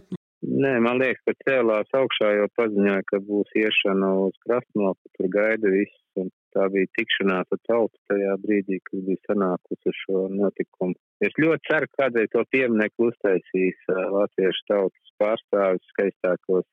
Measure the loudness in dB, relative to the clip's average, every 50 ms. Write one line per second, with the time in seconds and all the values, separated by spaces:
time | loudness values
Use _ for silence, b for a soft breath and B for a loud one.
0 | -4 -6 -14 -14 _ _ _ -12 -8 -4 0 0 2 2 2 2 2 2 2 2
1 | 0 0 -2 -2 -2 -4 -4 _ -2 0 2 2 2 2 2 0 0 0 0 0
2 | 0 0 0 0 2 2 4 2 2 0 0 0 -2 0 2 2 2 2 0 0
3 | -2 -2 -4 -4 -2 -2 -2 -2 -2 0 0 0 0 2 0 0 0 0 0 0
4 | 2 2 2 2 0 -2 -2 _ -4 -2 -2 -2 -2 _ -6 -2 -2 -2 -2 _
5 | _ -20 _ -6 -4 -2 0 0 2 2 0 0 0 2 2 2 0 -2 _ _
6 | _ _ -8 -8 -8 -8 _ _ _ _ -2 -2 0 0 2 0 -2 -2 -2 -6
7 | -4 -2 -2 0 0 0 0 0 -2 -4 -6 -6 _ 0 0 0 0 -2 _ _
8 | _ -4 -2 -2 0 -2 -2 -4 -2 0 0 0 0 -2 -6 -6 _ -8 -10 -6
9 | -4 -4 -4 -4 _ -4 -2 0 0 0 -2 -4 _ -10 -10 -4 -4 -4 -4 -4
10 | -6 -4 -2 -2 -2 -2 -2 -2 -2 -2 -2 -4 -8 _ _ -6 -4 -4 -4 _
11 | _ _ _ -4 -4 -4 0 0 2 2 0 0 0 -2 -2 -2 -2 -4 -2 -2
12 | -2 0 2 0 0 0 0 -2 -2 0 0 0 0 2 2 2 0 0 _ 0
13 | 0 0 0 _ 0 0 0 0 -2 -2 -2 0 0 0 -2 _ -4 -4 -2 -2
14 | -2 -2 0 0 -2 -2 0 0 0 0 0 -2 -4 -2 0 0 0 -2 _ _
15 | _ _ _ -2 0 0 0 -4 _ -2 0 2 2 2 0 -2 _ -10 -4 -2
16 | -2 -2 -2 -2 -2 -2 -2 -2 -2 -2 0 0 0 _